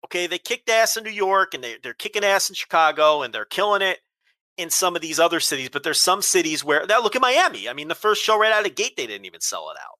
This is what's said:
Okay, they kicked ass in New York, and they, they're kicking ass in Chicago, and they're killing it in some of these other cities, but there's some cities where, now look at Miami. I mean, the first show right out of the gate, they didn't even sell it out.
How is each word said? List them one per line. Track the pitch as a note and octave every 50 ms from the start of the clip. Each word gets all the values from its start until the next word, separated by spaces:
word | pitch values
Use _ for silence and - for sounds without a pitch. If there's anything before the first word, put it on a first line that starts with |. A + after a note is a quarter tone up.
| -
Okay, | - - F3+ F3+ F3
they | E3+ F3
kicked | _ - B3 B3 _ -
ass | A3+ A3 A3+ A3 -
in | A3+ A3
New | G#3+
York, | G#3+ G3+ G3 F#3+ G3 G3 F#3+ F#3 -
and | C#3+ B2+
they, | A#2+ A2+ A2 -
they're | B2+ A#2
kicking | _ - - - G#3+ G3+
ass | G3+ G3 G3 - -
in | F#3+
Chicago, | - - _ - E3+ D#3+ D#3 D3+ D3+ D#3 D3+ D#3 D3 C#3
and | A#2+ A2
they're | A2+ G#2
killing | _ - - G3 G#3 G#3 G3 G3
it | F#3+ F3+ - _ _ _ _ _ _ _ _ _ _ _
in | - F3 E3
some | - - F#3+ F3+ F3
of | E3+ D#3
these | D#3+ D#3 D3+
other | E3 E3+ E3+ E3
cities, | D3 - D#3 C3+ C3 C3
but | - C#3+ -
there's | E3 D3+ -
some | - - F3+ G3+ G3
cities | - - F#3 E3+ D#3+ D#3 D3 C#3
where, | D3 D3 D3+ -
now | F#3 G#3 A#3+ A#3
look | G#3 G#3
at | B3 B3+
Miami. | B3 B3+ D4+ F#4 F4 A3 G#3 F#3+ G#3
I | B2
mean, | C#3+ D3+ D#3
the | E3
first | - - G#3+ G#3+ G3+ -
show | A3 A3 G#3+
right | G#3+ A3 A3
out | G#3+
of | G#3
the | G3+
gate, | - - G#3 B3+ -
they | - C#3
didn't | A2+ G#2 G2+ G2
even | F#2 E2+ E2
sell | - - - F2+ D#2 D#2
it | D#2
out. | C#2 C#2+ - - _